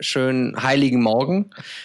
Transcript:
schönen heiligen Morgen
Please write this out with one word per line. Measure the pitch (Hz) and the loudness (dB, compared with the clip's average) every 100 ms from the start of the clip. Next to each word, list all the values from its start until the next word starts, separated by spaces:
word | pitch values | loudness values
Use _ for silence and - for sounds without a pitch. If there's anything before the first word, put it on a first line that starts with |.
schönen | - 135 131 127 123 120 | -6 -2 0 0 -2 -2
heiligen | 131 139 139 123 | 0 2 2 4
Morgen | 113 113 147 190 202 - - - | 2 2 2 0 -2 -8 -18 -18